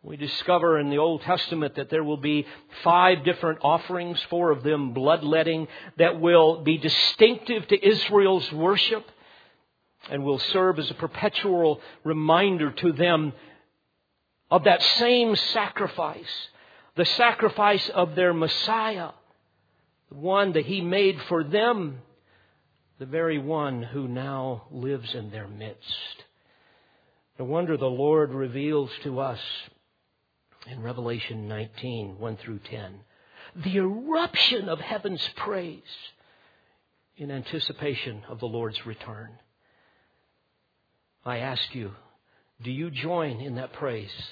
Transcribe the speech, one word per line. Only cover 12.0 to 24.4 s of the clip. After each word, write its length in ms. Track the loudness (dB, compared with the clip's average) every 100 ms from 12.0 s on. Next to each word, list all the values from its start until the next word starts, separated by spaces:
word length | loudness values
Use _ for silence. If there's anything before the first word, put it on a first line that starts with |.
reminder 680 | -4 0 4 6 6 2 -2
to 220 | 0 0
them 400 | 2 4 4 0 -6 -18 -20 _ _ _ _ _ _ _ _ _
of 140 | 4
that 160 | 6 6
same 540 | 4 4 4 4 4 2
sacrifice, 1120 | 0 -2 -4 -4 -6 -4 -6 -6 -12 -14 -14 _ -20 -20 _
the 100 | -2
sacrifice 840 | 0 4 2 4 0 4 2 2 0
of 240 | 0 0
their 180 | 2 2
Messiah, 760 | 2 0 -2 -2 -2 -2 -4 -10 -14 _ _ _ _ _ _ _ _ _
the 80 | -8
one 360 | 0 2 4
that 120 | 2
he 160 | 0 -4
made 400 | 0 2 2 2 -2
for 160 | -2
them, 560 | 0 0 2 0 -4 -10 -18 _ _ _ _ _ _ _ _ _
the 80 | -8
very 320 | -2 -2 -2
one 440 | -2 -2 -2 -4
who 260 | -6 -8 -6
now 540 | -6 -6 -6